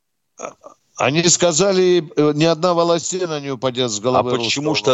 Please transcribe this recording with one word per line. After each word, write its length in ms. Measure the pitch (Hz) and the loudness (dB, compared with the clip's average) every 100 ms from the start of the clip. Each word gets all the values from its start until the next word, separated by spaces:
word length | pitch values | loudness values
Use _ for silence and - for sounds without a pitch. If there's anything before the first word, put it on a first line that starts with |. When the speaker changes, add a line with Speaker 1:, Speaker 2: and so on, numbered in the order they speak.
| _ _ _ - - - - - _ - | _ _ _ -16 -16 -16 -20 -20 _ -4
Speaker 1:
Они 260 | 120 156 170 | 0 2 2
сказали, 800 | - 175 156 202 185 185 180 151 - | 2 2 2 2 4 4 2 0 0
э, 160 | 151 | 0
ни 100 | 147 | 2
одна 300 | 165 160 180 | 0 2 0
волосина 640 | 170 170 170 - 185 180 151 | 0 2 0 -2 -6 -6 -6
не 100 | 143 | -8
упадет 400 | 131 131 120 127 | -6 -4 -2 -4
с 100 | 104 | -2
головы 300 | 117 127 123 | 0 0 0
Speaker 2:
А 40 | 123 | -2
почему 340 | 113 139 151 | -2 -2 -2
Speaker 1:
русского 40 | |
Speaker 2:
ж 80 | 143 139 | 0 0